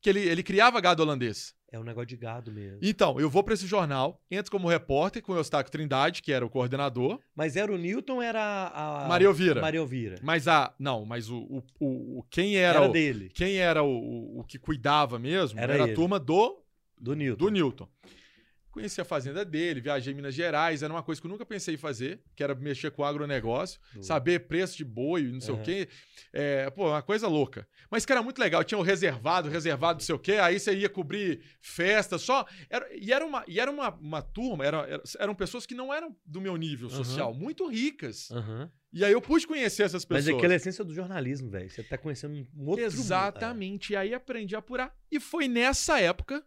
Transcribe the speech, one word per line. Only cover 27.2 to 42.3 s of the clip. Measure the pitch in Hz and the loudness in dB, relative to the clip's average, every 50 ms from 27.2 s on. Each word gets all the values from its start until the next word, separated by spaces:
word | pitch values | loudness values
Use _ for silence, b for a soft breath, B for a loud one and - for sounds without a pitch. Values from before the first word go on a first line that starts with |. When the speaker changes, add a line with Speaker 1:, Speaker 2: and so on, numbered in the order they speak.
| 220 208 | 0 2
Speaker 1:
louca. | 160 151 135 - - - 101 _ b b b b | 2 2 2 0 -2 -14 -16 _ b b b b
Mas | - 226 - | -4 -4 2
que | - 269 | 2 2
era | 247 226 | 2 2
muito | 247 262 - | -2 -2 0
legal, | 240 185 151 156 160 | 0 4 4 2 2
tinha | - 220 208 | 2 0 0
o | 180 | 2
reservado, | 170 196 175 180 175 135 117 107 147 170 185 170 147 | 2 2 4 2 0 0 0 0 2 2 2 2 0
reservado | 147 170 147 165 147 131 147 170 170 156 | -4 -2 -2 -2 -2 2 2 0 0 0
não | - | -2
sei | - 165 | -4 -4
o | - | -4
quê, | - - 202 | 0 0 4
aí | 214 190 175 175 202 | 6 6 6 4 2
você | 185 220 196 | 2 0 0
ia | 196 202 196 | 2 2 -2
cobrir | 196 190 175 139 156 208 208 180 147 - B B B B | -2 -2 -6 -4 -4 -2 -2 -2 -2 -4 B B B B
festa, | _ - - - 170 185 208 214 196 202 185 165 | _ -16 -4 -2 2 4 4 4 4 2 -4 -6
só, | - - 254 277 220 B B B 151 B | 0 2 2 2 2 B B B -14 B
era, | - 247 - - - | -6 -6 -6 -6 -12
e | - - 202 247 | -10 0 2 2
era | 277 320 | 2 2
uma, | 330 285 247 - - | -2 -4 -6 -6 -4
e | 165 190 | -2 0
era | 240 277 | 0 0
uma, | 285 294 277 226 165 | 0 -2 -4 -6 -6
uma | 170 156 151 160 156 - | -6 -12 -8 -8 -6 -8
turma, | - - 208 233 262 220 156 135 | -8 -8 -4 -4 -4 -2 0 0
era, | 143 147 160 143 131 | 0 0 0 -2 -4
era, | 147 - - - - - | -6 -10 -10 -12 -6 -4
eram | - 202 208 | -4 -4 -2
pessoas | 185 196 165 - 247 - | -2 -4 -6 -6 -10 -10
que | - 247 | -10 -10
não | 240 254 262 277 | -10 -6 -4 -4
eram | 302 339 320 233 _ _ | -6 -6 -8 -14 _ _
do | 175 147 185 | -14 -10 -8
meu | 190 190 180 | -6 -4 -4
nível | 165 160 160 147 120 120 117 | -4 -4 -4 -6 -6 -8 -8
Speaker 2:
Aham. | 127 | -6
Speaker 1:
social, | 139 131 120 127 143 139 120 117 | -6 -4 -4 -4 -4 -4 -4 -4
muito | 131 175 269 320 - 381 330 | -6 -8 -8 -6 -6 -6 -4
ricas. | 233 220 247 302 294 - - 127 107 - - - | -2 -2 -2 -2 -4 -6 -10 -10 -10 -10 -14 -8
Speaker 2:
Aham. | 117 120 110 107 110 113 143 170 _ _ _ _ - | -8 -6 -6 -6 -8 -8 -10 -12 _ _ _ _ -2
Speaker 1:
E | 170 190 | 0 6
aí | 202 202 | 6 6
eu | 247 | 6
pude | - - 294 330 330 | 6 2 2 2 2
conhecer | - 320 294 254 208 - - 208 | 0 -4 -2 -2 -2 2 2 0
essas | 190 151 180 - _ | 0 0 -4 -4 _
Speaker 2:
Mas | - 139 143 | 0 2 4
Speaker 1:
pessoas. | 151 151 127 | 4 2 4
Speaker 2:
aquela | 120 175 180 | 6 6 4
essência | 170 - 185 185 - 214 | 4 2 -2 -6 -6 -8
do | 170 156 | -8 -6
jornalismo, | 165 185 180 190 175 135 123 135 143 131 117 | -8 -8 -6 -4 -4 -4 -4 -4 -4 -6 -8
velho, | 98 95 92 95 | -8 -8 -8 -8
você | - - 110 | -12 -14 -10
tá | - 143 127 | -8 -10 -8
conhecendo | - 156 143 123 - 147 | -6 -8 -8 -8 -10 -10